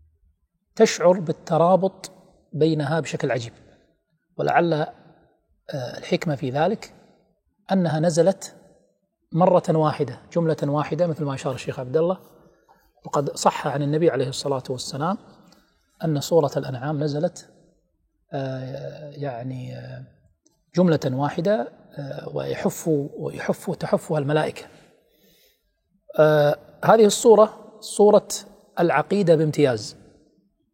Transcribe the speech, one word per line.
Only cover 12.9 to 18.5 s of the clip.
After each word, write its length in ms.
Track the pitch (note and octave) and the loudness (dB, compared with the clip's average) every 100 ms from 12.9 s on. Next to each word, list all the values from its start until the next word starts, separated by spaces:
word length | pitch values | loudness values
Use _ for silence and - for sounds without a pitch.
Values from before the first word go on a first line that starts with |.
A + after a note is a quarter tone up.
| _ - | _ -6
وقد 300 | D3+ C#3 - | -4 -4 0
صح 320 | F#3 - D#3 | 0 0 -2
عن 160 | C#3 | -4
النبي 260 | C#3+ D3+ E3 | -2 0 2
عليه 180 | B2+ C3+ | 0 -2
الصلاة 360 | C3+ C#3+ C3+ - | -4 -4 -4 -4
والسلام 480 | B2+ - C3 D#3+ G3+ - - _ _ _ _ _ - | -8 -8 -6 -4 -4 -10 -20 _ _ _ _ _ -8
أن 180 | E3 D3 | -4 -4
سورة 300 | - E3 C#3 D3+ | 0 2 2 -2
الأنعام 460 | C3+ B2+ C#3 D3+ | -6 -6 -6 -4
نزلت، 460 | D#3 D3 F3 - - _ _ _ _ _ _ _ _ | -4 -2 -4 -6 -18 _ _ _ _ _ _ _ _
آه، 760 | C#3+ C3+ | -8 -8